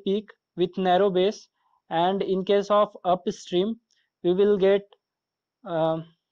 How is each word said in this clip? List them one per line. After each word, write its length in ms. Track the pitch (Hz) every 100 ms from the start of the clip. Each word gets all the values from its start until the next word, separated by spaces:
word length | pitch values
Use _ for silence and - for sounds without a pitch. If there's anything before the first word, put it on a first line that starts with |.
| 196
peak 260 | 196 208 - _ -
with 220 | 180 180
narrow 300 | 185 180 202
base 280 | 185 190 220 - _ _ _ -
and 320 | 165 175 196 -
in 180 | 190
case 260 | 185 202 202
of 240 | 208 208 - 185
upstream 680 | 180 180 180 - 180 202 226 _ _ _ _
we 100 | 175
will 220 | 185 202 208
get, 280 | 190 202 202 _ _ _ _ _ _ _
uh, 320 | 220 165 160 160 160 _ _